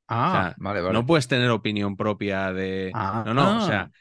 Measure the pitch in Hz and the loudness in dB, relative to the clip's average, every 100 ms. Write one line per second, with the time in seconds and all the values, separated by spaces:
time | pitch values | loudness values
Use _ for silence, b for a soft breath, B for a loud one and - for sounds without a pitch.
0 | - 117 151 185 - - 98 101 87 110 | -4 0 2 2 -2 -4 -4 -2 0 2
1 | 123 165 127 127 123 110 107 104 101 95 | 4 2 2 2 2 2 0 -2 -2 -2
2 | 107 98 101 98 95 92 95 95 92 113 | -2 -2 -2 -2 -2 -2 -4 -4 -4 -4
3 | 98 113 107 123 190 226 185 101 87 b | -2 -2 0 2 2 2 0 -2 -4 b